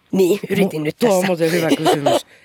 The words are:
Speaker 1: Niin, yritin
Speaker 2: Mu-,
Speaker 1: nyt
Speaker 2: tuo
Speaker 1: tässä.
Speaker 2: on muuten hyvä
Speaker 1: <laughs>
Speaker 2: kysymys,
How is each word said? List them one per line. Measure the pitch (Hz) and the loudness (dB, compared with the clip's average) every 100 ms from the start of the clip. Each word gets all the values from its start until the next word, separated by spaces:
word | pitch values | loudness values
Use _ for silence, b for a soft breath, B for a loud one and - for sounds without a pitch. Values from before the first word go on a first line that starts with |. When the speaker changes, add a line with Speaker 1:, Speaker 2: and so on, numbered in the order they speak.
| _ | _
Speaker 1:
Niin, | 190 180 202 - | 0 0 0 -2
yritin | 196 196 156 | -2 -2 -2
Speaker 2:
Mu-, | |
Speaker 1:
nyt | 151 - | -6 -2
Speaker 2:
tuo | 233 | 0
Speaker 1:
tässä. | 185 | 2
Speaker 2:
on | 185 | 0
muuten | 165 165 | 0 0
hyvä | 175 160 143 | 0 0 0
Speaker 1:
<laughs> | |
Speaker 2:
kysymys, | 160 151 143 - b b | 0 0 0 -2 b b